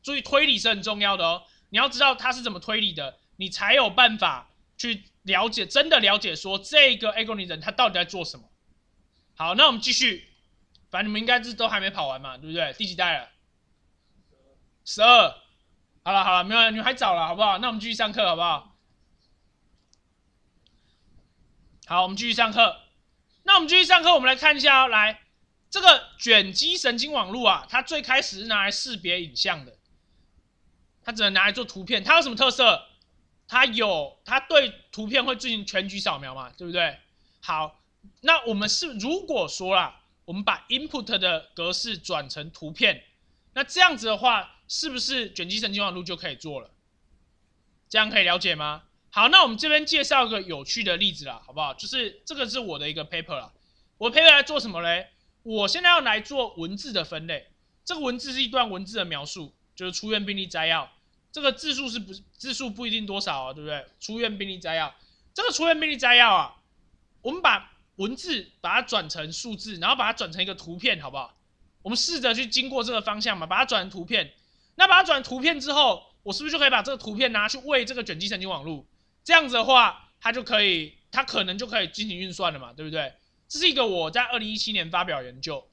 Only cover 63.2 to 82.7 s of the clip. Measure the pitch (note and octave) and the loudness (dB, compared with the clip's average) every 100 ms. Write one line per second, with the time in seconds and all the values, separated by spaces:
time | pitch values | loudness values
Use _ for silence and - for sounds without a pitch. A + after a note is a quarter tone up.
63.2 | F#3+ C#3+ C3 D3 D3+ D3 B2+ _ - A3 | -6 -6 -8 -12 -10 -10 -10 _ -12 -6
64.2 | A#3 G3+ G3 F#3 E3+ E3 D3+ - _ _ | -4 -4 -10 -8 -6 -4 -4 -8 _ _
65.2 | _ - A#4+ - E4 D#4+ D#4 C#4 B3 A#3+ | _ -4 -4 0 0 2 0 0 6 8
66.2 | A#3+ F#3 C3 _ _ _ _ _ _ _ | 8 6 0 _ _ _ _ _ _ _
67.2 | A#3+ E4+ D#4 G#3 - _ _ - G3+ C4 | -8 0 0 0 -4 _ _ -8 -8 -6
68.2 | F4+ B3+ F3+ _ E3+ A3 - G#3 D#3 E3+ | -6 -6 -8 _ -4 -2 -2 -4 -4 -10
69.2 | D#3 E3 A#3+ G#3 A3 F3+ F3+ C4 A3 A3+ | -10 -10 -10 -12 -12 -6 -4 -2 -2 -4
70.2 | F#3+ E3 F#3+ F3+ D#3+ F3 B3 F3+ C#3+ C3+ | -8 -6 -6 -6 -12 -4 -2 -2 -6 -12
71.2 | B2+ _ _ _ _ _ F#3+ B3 - E4 | -14 _ _ _ _ _ -6 -4 -4 -2
72.2 | B3 A3+ B3+ - C4 C4 A3+ A3+ G#3+ G#3 | 0 0 -2 -2 -2 -4 -2 -4 -4 -4
73.2 | A3+ F#3+ E3 F#3 B3+ A3 F#3 F#3 E3+ A3 | -4 -4 -2 0 0 0 -4 -10 -4 -4
74.2 | C#3+ _ _ _ _ - F#4+ F#4 F#4 C#4+ | -4 _ _ _ _ 4 6 8 6 0
75.2 | - B3+ D4 D4+ C4+ C#4+ C4+ F#3+ _ _ | -2 -2 -2 -2 0 4 4 2 _ _
76.2 | G3+ F#3+ D4+ D#4 C#4 B3 C4+ C4+ A3+ G#3 | -10 -8 -4 0 2 2 0 -8 -8 -2
77.2 | C4 G#3+ G#3+ C4+ C4 C4+ A#3 B3 A3 E3 | 0 0 -2 -4 -2 0 0 -8 -8 -8
78.2 | G3 G3+ F#3+ E3 D3 D3+ - _ _ _ | -8 -6 -6 -8 -8 -10 -12 _ _ _
79.2 | - E4 C#4+ A#3+ A3+ C4 G#3+ - _ _ | 4 4 4 0 4 6 6 0 _ _
80.2 | A3+ A#3 A#3 A3 G3+ E3+ D3+ _ _ C4 | -4 -4 -2 0 2 0 -4 _ _ -4
81.2 | C4+ - F#3 G3 A#3 A3 F3 - G#3+ F3+ | -2 -4 -4 -6 -6 -4 -4 -8 -8 -8
82.2 | F#3+ F3 F3 D3 B2 | -10 -4 -6 -6 -16